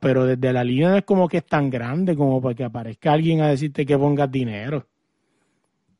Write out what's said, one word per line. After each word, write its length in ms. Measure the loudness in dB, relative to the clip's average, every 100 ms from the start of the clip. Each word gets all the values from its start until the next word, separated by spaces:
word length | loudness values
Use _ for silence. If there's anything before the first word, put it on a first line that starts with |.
pero 260 | 0 2 2
desde 260 | 0 0
la 120 | 0
línea 260 | 0 2 2
no 60 | 2
es 80 |
como 240 | 2 2 2
que 80 | 0
es 100 | -2
tan 240 | -2 0
grande 460 | -2 -4 -2 0 0
como 260 | 2 0
para 120 | -2
que 100 | -4
aparezca 480 | -6 -8 -12 -4 0
alguien 280 | 2 2 2
a 80 | 2
decirte 380 | 0 -2 -4 0
que 100 | 2
pongas 340 | 2 2 0
dinero". 540 | -2 -4 -6 -8 -8 -10 _ _ _ _ _ _ _ _ _ _ _